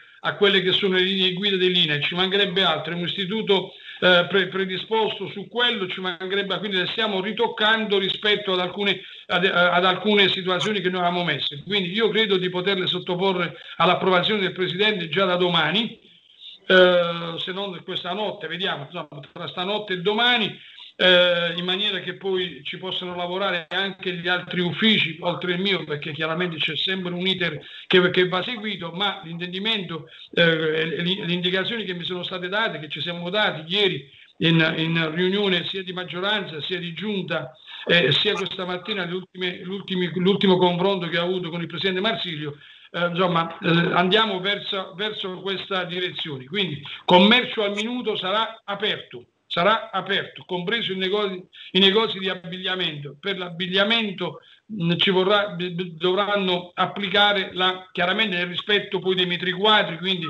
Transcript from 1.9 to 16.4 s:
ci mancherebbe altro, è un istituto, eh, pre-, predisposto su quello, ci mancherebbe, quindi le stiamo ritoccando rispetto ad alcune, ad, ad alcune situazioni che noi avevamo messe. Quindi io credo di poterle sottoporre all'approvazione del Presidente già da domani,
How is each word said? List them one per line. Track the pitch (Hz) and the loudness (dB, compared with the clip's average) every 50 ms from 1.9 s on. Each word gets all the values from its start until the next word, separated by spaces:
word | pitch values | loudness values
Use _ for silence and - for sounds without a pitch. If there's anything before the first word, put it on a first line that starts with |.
| 147 147 | 0 -2
ci | 143 - 175 | -2 -2 0
mancherebbe | 180 185 190 190 202 202 190 175 196 190 | 0 0 2 2 2 0 2 2 2 2
altro, | 170 156 147 - 160 170 | 2 2 0 -2 -6 -6
è | |
un | 175 175 | -4 -4
istituto, | 156 - 202 196 170 220 220 214 202 196 180 185 - - - - - - - | -4 -4 -4 -4 -4 -4 -2 2 2 2 2 2 -2 -12 -18 -20 -16 -4 2
eh, | 185 180 180 175 175 | 4 6 6 6 6
pre-, | - 190 196 180 | 4 2 0 0
predisposto | - 190 190 190 185 185 175 - - 220 220 214 202 - - 190 | 0 -2 -4 -4 -2 -4 -6 -4 -2 0 0 0 0 -2 -6 -10
su | 143 - 202 180 | -10 -10 -10 -12
quello, | - 220 233 240 240 233 208 185 | -6 -2 0 0 0 0 -2 -4
ci | 180 - 196 | -6 -6 -6
mancherebbe, | 185 185 175 160 190 185 196 202 202 185 185 | -6 -6 -6 -6 -6 -4 -2 -2 -2 -2 -2
quindi | 165 185 208 190 | -4 -4 -2 -2
le | 180 180 | -2 -2
stiamo | - - 226 220 214 196 185 | -2 -2 -2 -2 -2 0 -2
ritoccando | 180 214 214 226 240 233 - - 214 214 220 220 214 196 202 196 | -2 -2 -2 0 0 0 0 2 2 2 2 2 2 2 0 2
rispetto | 190 185 180 - - 208 208 190 - 196 185 | 2 0 -2 -2 0 0 0 0 0 0 0
ad | 180 | 0
alcune, | 180 180 - 202 202 202 180 - - - - - - | 0 -2 -4 -2 -2 -2 -2 -2 -6 -16 -20 -14 -6
ad, | - - 175 190 | -2 0 2 2
ad | 190 180 175 175 175 170 180 185 | 4 4 4 4 4 4 4 4
alcune | 185 185 185 185 214 208 202 196 175 | 4 2 2 2 2 4 6 4 4
situazioni | - 190 180 185 185 175 147 214 214 196 | 2 0 -2 -2 -2 0 0 -2 -2 0
che | 170 185 | -2 -2
noi | 185 185 | 0 0
avevamo | 175 175 180 180 175 | 0 0 0 0 0
messe. | 160 147 123 - - 147 139 - | 0 -2 -2 -2 -4 -4 -4 -4
Quindi | 175 208 202 180 170 | -2 -2 -2 -2 -2
io | 185 220 226 196 | 0 0 0 2
credo | 175 214 220 196 196 | 2 2 2 2 2
di | 180 175 185 | 0 0 -2
poterle | 175 180 175 202 196 185 175 | -2 -2 -2 0 0 0 -2
sottoporre | 156 175 180 - 190 175 170 190 196 185 180 170 151 - - - - - | -2 -4 -4 -2 -4 -2 0 0 0 2 0 -2 -4 -6 -10 -16 -8 -2
all'approvazione | - 165 180 175 170 180 190 185 175 175 190 220 208 | 2 4 4 4 4 4 4 4 4 4 2 0 0
del | 185 170 - | 0 -2 -2
Presidente | 175 185 156 170 185 208 214 214 180 165 160 | -2 -4 -2 0 0 2 2 0 0 -4 -2
già | 147 190 196 | 0 0 2
da | 185 180 | 2 2
domani, | 180 185 175 170 165 156 151 170 220 240 - - - _ - - _ _ _ _ - | 2 2 2 2 2 2 2 2 0 -2 -2 -6 -12 _ -20 -20 _ _ _ _ -20